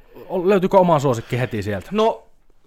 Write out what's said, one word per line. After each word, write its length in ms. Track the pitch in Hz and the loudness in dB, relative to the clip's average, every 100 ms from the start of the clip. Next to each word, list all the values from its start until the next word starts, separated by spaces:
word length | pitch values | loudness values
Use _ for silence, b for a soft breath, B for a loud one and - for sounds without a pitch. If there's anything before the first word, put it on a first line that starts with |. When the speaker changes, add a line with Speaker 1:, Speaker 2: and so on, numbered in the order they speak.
| - - - | -20 -20 -10
Speaker 1:
O-, 200 | 185 175 | -4 0
löytyykö 300 | 202 180 196 | 2 2 2
oma 200 | 180 156 | 4 2
suosikki 400 | 139 117 - 120 | 2 -2 -4 -6
heti 220 | 123 110 | -4 -6
sieltä? 260 | 101 98 - | -6 -8 -6
Speaker 2:
No, 320 | 208 220 - - - _ _ | -2 -2 -2 -10 -20 _ _